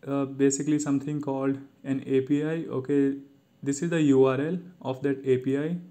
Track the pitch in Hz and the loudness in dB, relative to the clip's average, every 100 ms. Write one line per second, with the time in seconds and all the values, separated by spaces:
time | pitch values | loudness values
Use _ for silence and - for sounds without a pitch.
0 | - 139 135 135 139 139 147 151 147 139 | -4 -4 -4 2 2 2 0 0 0 -2
1 | 139 151 143 135 135 135 - _ 143 135 | -2 -6 -4 -2 -2 -4 -6 _ -6 -6
2 | 127 135 131 147 151 165 160 131 131 143 | 0 0 2 0 0 -4 -6 -6 0 2
3 | 139 139 - _ _ _ 139 139 175 165 | 2 0 -10 _ _ _ -4 -2 0 2
4 | 151 131 131 131 147 180 - - 123 131 | 6 6 6 4 -2 -4 -8 -12 -8 -4
5 | 143 135 131 127 127 135 151 175 - | -2 -2 0 0 2 -2 -2 -6 -10